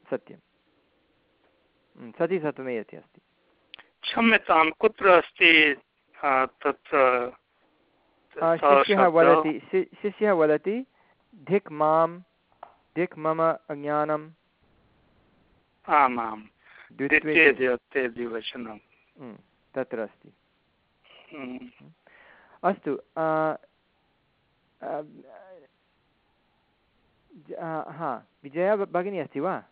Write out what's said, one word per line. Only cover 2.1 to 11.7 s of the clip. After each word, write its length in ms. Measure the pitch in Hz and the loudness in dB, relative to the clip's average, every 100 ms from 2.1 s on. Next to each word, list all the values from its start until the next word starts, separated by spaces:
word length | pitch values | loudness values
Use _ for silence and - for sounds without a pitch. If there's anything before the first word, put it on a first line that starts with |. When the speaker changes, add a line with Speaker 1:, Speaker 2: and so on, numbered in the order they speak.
Speaker 1:
सति 280 | 107 165 185 | -6 -4 -4
सप्तमी 380 | 151 135 131 120 | -6 -8 -8 -8
इति 200 | 104 - | -10 -18
अस्ति। 240 | _ _ _ _ _ _ _ - - _ | _ _ _ _ _ _ _ -20 -20 _
Speaker 2:
क्षम्यतां, 680 | - - 226 220 - 170 160 | -8 0 2 2 2 2 2
कुत्र 360 | - 220 - 190 | 0 -2 0 4
अस्ति, 760 | 175 - - 175 160 151 139 _ _ _ - | 4 4 2 6 6 4 0 _ _ _ -6
आ, 220 | 143 131 131 | -2 0 -2
तत्, 500 | _ 147 131 - 147 | _ -4 -4 -4 2
आ, 300 | 131 123 123 127 _ _ _ _ _ _ _ _ _ - | 4 2 -4 -10 _ _ _ _ _ _ _ _ _ -4
Speaker 1:
आ, 120 | 165 165 | 0 2
Speaker 2:
सः 0 | |
Speaker 1:
शिष्यः 280 | 147 139 | 6 6
Speaker 2:
शब्दः? 240 | 139 196 185 | 6 4 4
Speaker 1:
वदति, 520 | 160 156 151 156 139 | 6 6 4 2 -6
शि-, 420 | - 190 - - | -4 -4 -4 -8
शिष्यः 300 | 208 196 208 | -10 -2 0
वदति, 540 | 180 156 151 190 226 262 _ _ _ _ 202 | 2 2 0 -2 -6 -8 _ _ _ _ -20
"धिक् 360 | 139 196 - | -4 -4 -4